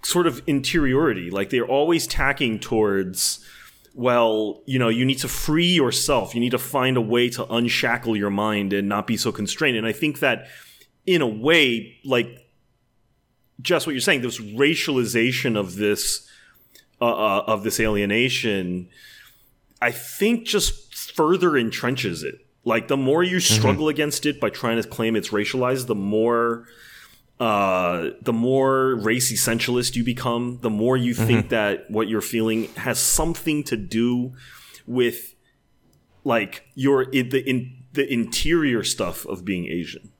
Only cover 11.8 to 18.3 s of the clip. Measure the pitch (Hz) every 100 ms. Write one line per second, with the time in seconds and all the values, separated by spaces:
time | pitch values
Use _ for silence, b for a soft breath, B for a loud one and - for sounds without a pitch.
11.8 | 101 - - 123 113 - _ _ _ _
12.8 | _ _ _ _ _ _ _ - 131 165
13.8 | - 131 131 147 120 117 104 110 143 160
14.8 | - 131 117 120 120 127 131 107 95 92
15.8 | 104 104 - - B B B B _ b
16.8 | b _ 120 - 107 101 - 110 107 -
17.8 | 110 104 101 107 127